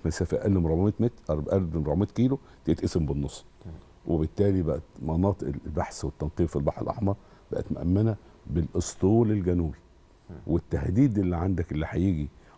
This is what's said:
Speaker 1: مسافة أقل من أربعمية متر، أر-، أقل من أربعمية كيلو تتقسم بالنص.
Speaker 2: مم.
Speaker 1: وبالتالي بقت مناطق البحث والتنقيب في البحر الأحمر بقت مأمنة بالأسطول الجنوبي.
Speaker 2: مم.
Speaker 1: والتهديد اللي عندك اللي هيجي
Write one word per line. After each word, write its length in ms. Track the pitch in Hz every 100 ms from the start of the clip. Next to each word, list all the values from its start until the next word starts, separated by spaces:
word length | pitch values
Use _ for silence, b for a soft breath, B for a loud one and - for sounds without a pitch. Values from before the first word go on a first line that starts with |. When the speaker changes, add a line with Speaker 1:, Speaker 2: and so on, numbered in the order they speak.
| 82
Speaker 1:
مسافة 300 | - 85 -
أقل 140 | 104
من 160 | 95 80
أربعمية 260 | 82 104 98
متر، 220 | 120 - -
أر-، 80 | 76 71
أقل 120 | 95
من 120 | 85
أربعمية 320 | 80 73 82 104
كيلو 320 | - 127 135 B B
تتقسم 420 | - 82 - 87 71
بالنص. 380 | 71 71 - - - 87
Speaker 2:
مم. 60 | 80 - - -
Speaker 1:
وبالتالي 560 | 80 78 - 101 95
بقت 200 | 80 78 - -
مناطق 440 | 78 82 98 95 71 - 76
البحث 380 | 80 - -
والتنقيب 440 | 69 - 76 - 82
في 80 | 73
البحر 260 | 73 -
الأحمر 340 | - - 98 101 b b -
بقت 200 | - -
مأمنة 440 | 80 85 95 113 104 B B -
بالأسطول 840 | 87 78 90 - - 95 113 107
الجنوبي. 480 | 104 90 87 78 - - _ - _ -
Speaker 2:
مم. 60 | 82 -
Speaker 1:
والتهديد 720 | 170 - 71 76 98 143 101
اللي 180 | 92 82
عندك 360 | 95 87 82
اللي 140 | 76 78
هيجي 400 | 90 95 78 71 b b